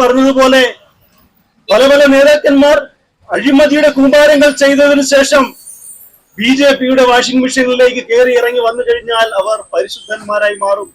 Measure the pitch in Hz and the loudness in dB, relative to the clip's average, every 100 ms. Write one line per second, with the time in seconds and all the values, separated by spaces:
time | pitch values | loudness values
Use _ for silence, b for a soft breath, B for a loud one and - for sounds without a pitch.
0 | 247 254 269 262 262 262 254 - _ _ | 0 0 0 2 2 2 0 -4 _ _
1 | _ _ _ _ _ _ - 208 269 285 | _ _ _ _ _ _ -4 0 2 4
2 | 285 269 285 294 302 277 285 302 277 _ | 4 4 2 2 2 2 2 2 -2 _
3 | _ _ - 185 240 269 294 294 302 269 | _ _ -10 -6 0 2 2 2 0 0
4 | 269 294 294 294 294 269 277 277 285 285 | 2 4 2 2 0 0 0 2 2 0
5 | 269 277 277 294 254 - - - - - | 0 0 2 0 -2 -6 -20 -20 -20 -20
6 | - _ _ - 226 269 285 262 254 262 | -20 _ _ -6 -2 0 0 0 -2 0
7 | 247 247 247 254 254 262 247 247 247 247 | 2 0 0 -2 -2 -2 -2 0 0 0
8 | 240 233 254 240 240 247 226 240 240 233 | -4 0 0 0 -2 -2 -4 -4 -4 -6
9 | 226 226 226 202 202 214 - 170 196 - | -4 -4 -4 -4 -4 -6 -6 -6 -6 -10
10 | - 220 208 208 208 202 196 202 - | -14 -14 -8 -4 -4 -4 -6 -6 -8